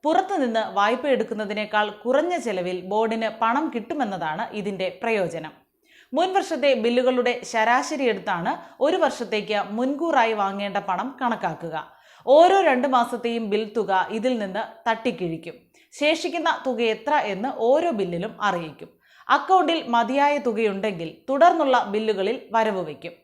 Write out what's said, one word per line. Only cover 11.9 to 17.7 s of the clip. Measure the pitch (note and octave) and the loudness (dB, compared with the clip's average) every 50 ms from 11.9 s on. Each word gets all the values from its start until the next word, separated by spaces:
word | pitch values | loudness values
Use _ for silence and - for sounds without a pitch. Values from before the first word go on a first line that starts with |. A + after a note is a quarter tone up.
| - _ _ _ - - - | -20 _ _ _ -20 -8 4
ഓരോ | A#3 C4+ D#4 E4+ F#4 G4 G4 F4+ D#4 | 6 8 8 10 8 8 6 6 4
രണ്ട് | C4 B3 B3 C#4+ C4 | 2 2 2 2 2
മാസത്തെയും | B3 A#3 A#3+ B3+ A3 - A#3 A#3 A#3 A3+ G3+ | 2 2 0 -4 -4 -4 -2 -2 -2 -2 0
ബിൽ | G3+ A3 A3 G#3 - A#3+ | -2 -2 -2 -2 -4 -4
തുക | G3 F#3+ F#3+ F#3 F3 - G#3 A3+ | -2 0 0 0 0 -2 -4 -2
ഇതിൽ | G#3 B3+ B3+ A3+ | 0 0 0 0
നിന്ന് | G#3 F#3+ F#3 G3+ G#3+ - - - - A#3 | -4 -6 -6 -8 -8 -8 -12 -6 -2 -2
തട്ടിക്കിഴിക്കും. | A3+ A3+ - B3+ F3+ - F#3 E3 E3 D#3+ - E3+ - - _ _ _ _ _ _ - | -2 0 -2 -6 -4 -4 -6 -6 -6 -8 -10 -16 -18 -18 _ _ _ _ _ _ -6
ശേഷിക്കുന്ന | - D4 D4+ D#4+ D#4+ - D#4+ C#4 E4+ D#4 E4 - - - | 0 2 2 2 0 -2 -6 -4 -2 0 -2 -2 0 -4
തുക | C4 B3 A3 A#3+ A3 A3 | -4 -2 0 0 -2 -2
എത്ര | A3 - C#4+ D4+ D4 A#3+ G#3 G3 | -2 -2 0 0 0 0 -2 -6
എന്ന് | F#3 A3 C#4 - - A3+ A#3+ | -4 -6 -6 -4 0 2 4